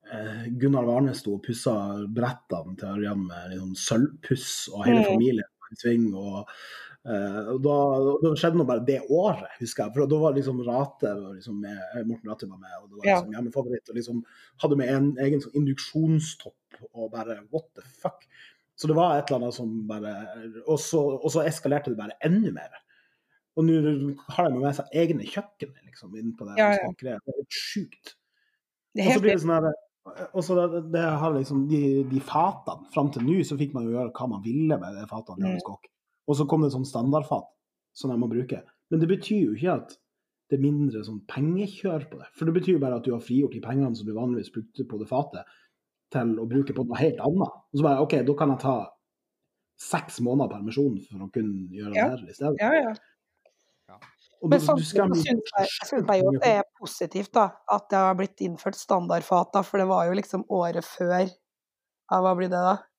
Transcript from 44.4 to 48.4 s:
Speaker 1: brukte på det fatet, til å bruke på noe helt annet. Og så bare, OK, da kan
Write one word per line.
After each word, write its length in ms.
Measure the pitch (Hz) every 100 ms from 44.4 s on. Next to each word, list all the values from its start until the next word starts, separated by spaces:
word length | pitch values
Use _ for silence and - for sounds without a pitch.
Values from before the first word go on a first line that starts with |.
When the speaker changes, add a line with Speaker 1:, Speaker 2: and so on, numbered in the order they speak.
| 98
Speaker 1:
brukte 340 | 117 110 -
på 140 | - 107
det 80 | 107
fatet, 360 | 127 156 - - _ _ _ _ _ _
til 260 | 143 117 110
å 80 | 113
bruke 260 | 131 139
på 100 | 131 120
noe 100 | 120
helt 220 | 151 -
annet. 320 | 135 180 170 - _
Og 20 |
så 80 | 143
bare, 160 | 151 135
OK, 220 | 147 151 123
da 80 |
kan 160 | 143